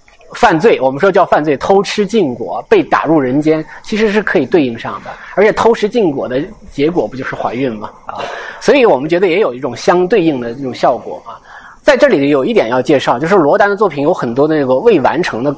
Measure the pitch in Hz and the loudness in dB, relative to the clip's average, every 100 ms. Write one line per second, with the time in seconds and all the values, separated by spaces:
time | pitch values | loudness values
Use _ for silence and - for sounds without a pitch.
0 | _ _ - - 226 165 202 135 131 139 | _ _ -20 0 2 4 4 4 0 0
1 | 196 190 - 196 151 135 - 196 196 - | 2 2 2 2 0 -2 2 2 2 -2
2 | 202 226 151 120 95 104 - 202 139 147 | -2 0 0 -4 -8 -8 0 2 2 -2
3 | 139 160 127 139 151 156 156 - - 214 | 2 0 2 0 0 0 -2 -14 -8 -2
4 | 220 208 196 - 240 185 127 117 123 101 | 0 0 0 0 2 2 0 -4 -10 -12
5 | - - - - 202 175 220 226 208 240 | -14 -18 -8 0 2 2 0 2 0 0
6 | 185 135 113 127 185 - - - 147 175 | 0 -2 -4 -4 -6 -12 -16 -4 -2 0
7 | 107 127 127 - 107 117 135 107 104 - | -4 -6 -10 -6 -6 -4 -4 -6 -12 -14
8 | - - - - - - - 277 226 139 | -16 -12 -10 -12 -14 -6 0 4 4 2
9 | 156 175 190 170 185 123 135 117 - 180 | 0 0 2 0 -2 -2 -8 -4 0 2
10 | 180 226 165 135 117 120 131 117 170 117 | 2 2 2 -2 -6 -8 -8 -2 -2 -2
11 | 104 - - - - - - - - 254 | -6 -14 -14 -20 -20 -20 -20 -2 2 4
12 | 285 170 139 147 208 220 113 127 127 139 | 4 4 2 0 2 0 0 -2 2 2
13 | 156 123 160 196 147 202 202 202 208 147 | 2 -2 2 2 4 2 2 2 -2 0
14 | 147 147 123 120 151 156 131 131 226 180 | -2 0 -2 0 0 0 0 2 4 2
15 | 120 127 160 110 139 | 2 0 -4 -4 -4